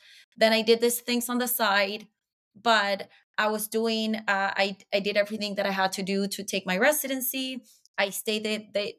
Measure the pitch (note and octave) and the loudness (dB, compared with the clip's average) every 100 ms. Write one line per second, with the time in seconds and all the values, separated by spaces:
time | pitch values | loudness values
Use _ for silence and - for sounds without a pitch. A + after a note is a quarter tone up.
0 | - - - - A3 A3 A3 A3+ A#3+ A#3+ | -20 -20 -20 2 4 4 4 4 4 0
1 | - A#3+ A#3+ B3 B3 - A3 G3+ G3 G#3+ | -2 -2 0 -2 -2 0 2 2 2 -2
2 | G#3+ _ _ _ _ G3+ A#3 A3 G3+ G3 | -12 _ _ _ _ -4 2 4 2 -2
3 | - _ _ - G#3+ G#3+ G#3 A3 A3+ A3 | -6 _ _ -2 -2 -2 -4 -2 0 0
4 | A3 G#3+ A3 G3 G3 - G3 F#3+ _ - | -2 -2 -2 0 0 0 -2 -2 _ -2
5 | G3 G#3 G3+ G#3+ G#3 G3 G3+ F#3+ F#3+ F#3+ | 0 0 0 -2 -6 -4 -2 0 0 -2
6 | F#3 G3 G3 G3+ G3 G3 F#3+ F#3 A#3+ D4+ | -2 -2 -2 -4 -6 -6 -2 2 2 2
7 | C4+ C4+ B3 C4 C4 C4 - _ _ - | 0 -4 -4 -4 -6 -8 -14 _ _ -2
8 | G3+ F#3+ - G#3+ G#3+ G#3+ G#3+ G3+ G3+ | -2 -2 -4 -2 -2 -4 -4 -6 -6